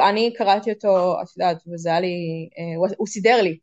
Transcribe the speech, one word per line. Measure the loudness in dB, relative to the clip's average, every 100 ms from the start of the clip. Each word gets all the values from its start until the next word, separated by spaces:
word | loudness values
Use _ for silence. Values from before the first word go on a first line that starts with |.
| 4
אני | 4 0 0
קראתי | 2 2 0
אותו, | -2 2 2 2 -2
את | -6 -4
יודעת, | -2 -2 -8
וזה | -8 -2
היה | 0
לי, | -2 -4 -6 -8 -10 -12
אה, | -8 -2
הוא, | -2 -2
הוא | -8
סידר | 0 2 4
לי, | 2 -2